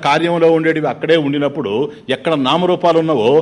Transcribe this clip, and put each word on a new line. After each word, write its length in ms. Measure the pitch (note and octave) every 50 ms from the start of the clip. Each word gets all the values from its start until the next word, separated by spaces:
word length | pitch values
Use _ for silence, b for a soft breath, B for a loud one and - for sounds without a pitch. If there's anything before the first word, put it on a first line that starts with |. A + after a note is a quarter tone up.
| -
కార్యంలో 420 | C#3+ C#3+ D#3+ E3 E3+ E3+ E3+ E3 E3 E3
ఉండేటివి 320 | D#3+ D#3+ D#3+ D#3+ D#3+ D3+ C#3+ -
అక్కడే 220 | - - D#3 E3 E3 D3+
ఉండినప్పుడు, 460 | C#3 C#3+ D3 C#3+ C#3+ C#3 D3+ C3 G2 G2+ A2+ D3 D3 B B B - C3
ఎక్కడ 160 | B2+ - E3+ D#3+ D3 C3+ B2+
నామరూపాలు 500 | C#3+ E3+ F3+ F3 F3+ D#3+ - E3+ E3 E3 D#3+
ఉన్నావో 260 | D#3+ D#3 B2+ G#2 A#2 C#3 D#3